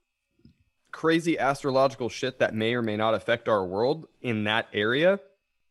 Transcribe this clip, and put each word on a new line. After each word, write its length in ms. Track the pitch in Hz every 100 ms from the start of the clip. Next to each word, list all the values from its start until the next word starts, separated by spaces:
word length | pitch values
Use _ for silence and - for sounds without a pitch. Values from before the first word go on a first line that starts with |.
| _ _ _ _ - _ _ _ _
crazy 460 | - 160 165 165 147
astrological 680 | 127 139 143 131 135 127 117
shit 300 | - 131 -
that 160 | 120
may 180 | 110 110
or 60 | 123
may 160 | 113 107
not 180 | 110
affect 340 | 110 - 117 -
our 180 | 107 92
world 400 | 95 123 160 - _
in 220 | 127 110
that 240 | 107 113 -
area, 460 | 104 107 131 175 196 - _ _ _ _